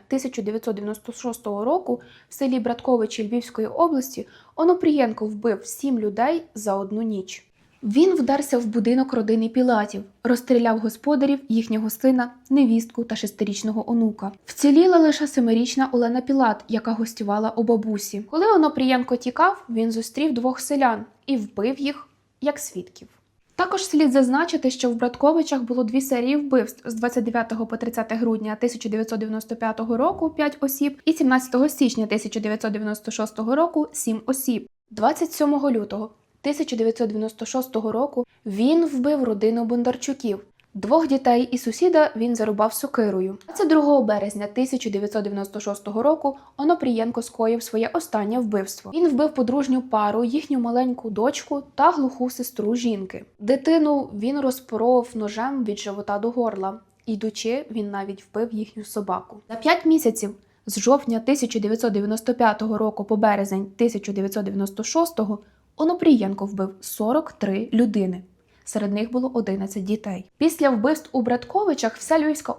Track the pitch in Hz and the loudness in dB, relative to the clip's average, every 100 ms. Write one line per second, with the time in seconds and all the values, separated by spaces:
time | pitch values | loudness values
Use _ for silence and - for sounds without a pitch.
0 | - 269 262 247 208 220 226 208 208 214 | -4 -4 -4 -6 -4 -4 -4 -6 -6 -8
1 | - - 247 226 214 202 226 349 311 247 | -12 -10 -8 -8 -6 -4 0 0 0 -6
2 | - - _ - 269 254 226 233 - 240 | -6 -20 _ -4 -2 0 -2 -4 2 2
3 | 214 - 208 240 233 - 214 - 330 285 | 0 -4 -4 -4 -4 -6 -4 2 2 2
4 | 254 - 214 - _ - 330 359 339 294 | -2 -8 -12 -16 _ 0 4 4 4 4
5 | 240 220 214 214 233 202 - - 277 247 | 2 0 -6 -2 -2 -2 -6 -6 -2 0
6 | 214 202 254 330 330 220 208 196 196 214 | -2 0 0 0 -6 -8 -4 -2 -2 -4
7 | 226 202 185 - _ _ _ _ 214 233 | -4 -4 -8 -14 _ _ _ _ 0 4
8 | 370 330 240 277 285 247 233 233 214 247 | 6 4 2 0 0 0 0 0 2 2
9 | 262 240 214 226 226 240 247 226 208 196 | 2 0 2 0 2 2 2 2 0 -6
10 | - _ 233 240 - 247 233 220 220 - | -14 _ 0 2 4 4 4 2 0 -2
11 | - 294 277 277 - 226 226 220 214 - | 0 2 2 0 0 0 0 -2 -2 0
12 | 262 254 240 - - 269 254 226 226 - | 2 4 0 -6 0 4 6 4 0 -6
13 | 233 220 202 - 208 202 220 220 - 233 | -6 -4 -6 -4 -4 -2 -4 -4 0 2
14 | 220 208 196 - - - 285 285 370 339 | 2 0 -10 -12 -18 2 6 8 8 8
15 | 311 294 294 277 233 226 247 269 262 247 | 6 4 0 2 4 4 2 0 0 2
16 | 233 247 254 269 240 208 - 220 226 226 | 2 0 0 2 4 2 -2 -4 -2 -2
17 | 226 - 202 208 220 226 226 233 220 202 | -4 -4 -2 0 0 0 2 2 2 -4
18 | - 202 220 311 415 392 302 294 262 254 | -6 -10 -4 0 4 6 6 4 2 2
19 | 247 247 247 247 349 392 - 226 226 226 | 2 -2 -2 2 2 2 -4 -2 -2 -2
20 | 226 - 302 240 254 254 - 285 254 214 | -6 -2 0 0 0 -2 -2 2 2 2
21 | 220 _ - 262 208 - 220 269 277 285 | -6 _ -4 -2 -2 -2 -2 0 -4 -6
22 | - _ _ - 285 294 - 185 180 - | -12 _ _ -6 -4 -4 -8 -10 -12 -18
23 | 226 _ _ _ _ - 370 381 392 302 | -20 _ _ _ _ -4 -2 -2 0 4
24 | 302 269 247 277 339 330 262 254 247 233 | 6 6 4 2 0 0 0 0 -2 0
25 | 247 247 285 330 311 277 233 247 226 262 | -2 2 4 4 2 -2 -2 -2 0 0
26 | 269 247 247 294 285 262 220 - - 220 | 0 0 2 0 2 2 2 -6 -10 -4
27 | 240 247 226 233 226 226 226 220 233 233 | -2 -2 -2 -2 -4 -6 -6 -6 -6 -6
28 | 220 226 233 220 214 214 247 240 226 214 | -4 -2 0 -2 -4 -2 -2 -2 -6 -4
29 | 220 220 220 220 - 233 226 220 226 233 | -4 -4 -4 -6 -8 -6 -4 -4 -4 0
30 | 269 - 320 320 294 285 277 269 285 285 | 0 0 -4 0 -2 0 -4 -2 -4 -2
31 | - 320 269 254 254 254 294 - 254 226 | -2 2 4 2 2 0 2 2 0 0
32 | 214 214 220 226 208 214 220 202 214 214 | -2 -2 -4 -6 -4 -4 -4 -4 -6 -6
33 | - 220 214 - 220 269 339 330 302 - | -8 -6 -6 -4 -2 2 2 0 -4 -4
34 | - 220 220 262 - 226 - _ _ 214 | -4 -4 -2 -4 -2 -4 -6 _ _ 0
35 | 220 311 330 - 294 285 277 226 208 202 | 0 0 -4 0 0 2 2 0 -2 -8
36 | 220 _ _ _ 277 294 302 226 226 226 | -10 _ _ _ -4 -2 -4 0 0 0
37 | 226 214 220 - 220 262 254 220 220 220 | -2 -2 -6 -6 -6 -4 -2 -4 -2 -2
38 | 277 254 247 _ 220 196 247 330 320 277 | -2 -2 -6 _ -8 0 4 4 2 0
39 | 262 294 247 208 220 233 226 240 247 247 | 0 0 0 2 2 2 0 0 0 -2
40 | - 269 226 196 - _ _ 202 202 311 | -4 -4 -4 -4 -8 _ _ -8 2 2
41 | 320 269 262 240 254 247 - 220 359 320 | 4 2 4 2 2 -2 -4 2 4 6
42 | 302 220 240 226 214 208 214 - 269 247 | 4 2 -2 0 0 2 0 0 -4 0
43 | 214 190 185 196 - - 349 311 285 285 | 2 2 -2 -6 -10 -2 4 6 6 6
44 | 214 208 202 208 208 226 262 247 226 196 | 4 0 0 -6 -6 -2 0 -2 -2 -2
45 | 202 214 202 202 196 208 208 202 - 214 | -2 -2 -4 -6 -8 -8 -6 -8 -6 0
46 | 269 311 285 269 - - 294 349 254 226 | 2 2 0 -6 -12 -2 0 2 2 0
47 | 226 240 233 - 226 233 - 220 226 339 | -2 -4 -8 -2 0 0 -2 -2 -2 -4
48 | 320 214 208 247 226 208 196 - 196 302 | -4 -4 -2 -2 0 -2 -4 -10 -8 0
49 | 339 254 302 302 240 269 269 254 254 220 | 2 4 0 2 0 0 2 0 0 0
50 | 208 214 240 277 - 269 233 240 254 247 | 2 0 0 -2 -2 -2 0 0 0 -2
51 | 226 202 240 277 - 285 277 - 302 330 | -6 -2 0 -2 -6 -8 -6 2 2 4
52 | 262 262 254 - 247 - 208 240 240 202 | 0 0 -6 -4 -10 -4 -2 0 0 -2
53 | 185 - - - 208 262 269 330 302 285 | -6 -12 -18 -8 0 2 4 4 4 2
54 | - 208 226 285 269 262 - 220 233 254 | -2 -4 -4 -2 -2 -4 -6 -2 4 2
55 | 240 233 208 214 254 277 214 202 208 202 | 2 -6 -6 -4 -4 -2 -4 -4 -8 -8
56 | 202 202 233 240 233 190 190 214 _ _ | -4 -4 -2 -2 -2 -2 -6 -8 _ _
57 | - 214 220 208 220 254 - 226 202 202 | -8 -4 -4 -6 -4 -4 -6 -6 -6 -6
58 | 196 196 - 214 233 214 220 220 208 214 | -8 -12 -10 -6 -6 -6 -8 -12 -10 -8
59 | 196 185 - 208 - 226 302 349 330 320 | -6 -6 -8 -20 -16 -4 0 2 4 4
60 | 233 220 202 208 _ _ - 202 233 269 | 2 -2 -6 -10 _ _ -10 -2 2 2
61 | 269 226 226 285 233 226 208 226 240 202 | 2 -2 0 0 0 -2 -2 0 0 0
62 | 208 220 - 247 233 214 220 214 220 214 | -2 -4 -2 2 2 2 -2 -2 -2 -2
63 | 202 214 214 202 196 190 196 - 233 220 | -2 2 2 2 0 -2 -4 0 0 0
64 | 202 196 196 202 196 196 196 196 220 320 | -6 -4 -4 -4 -4 -4 -4 -6 -4 0
65 | 339 - 208 208 - _ _ - 311 359 | 0 0 -4 -4 -10 _ _ -2 0 2
66 | 339 247 190 196 202 196 190 190 - - | 4 4 4 -4 -6 -4 -6 -6 -14 -6
67 | 214 285 320 - 196 190 233 226 233 208 | 0 0 -2 -6 -4 -2 0 2 2 2
68 | 185 185 - _ _ _ - 214 202 208 | -2 -4 -10 _ _ _ -8 -4 -2 -4
69 | 226 247 254 247 208 196 196 202 190 214 | -2 -2 -2 -2 -2 -4 -4 -6 -4 -4
70 | 208 185 - - 311 320 277 233 247 311 | -4 -10 -10 0 0 4 2 4 2 0
71 | - 262 233 247 - 381 415 277 220 - | -2 -2 0 -2 0 -2 0 0 -2 -4
72 | - 320 302 302 - | 0 2 2 -2 -6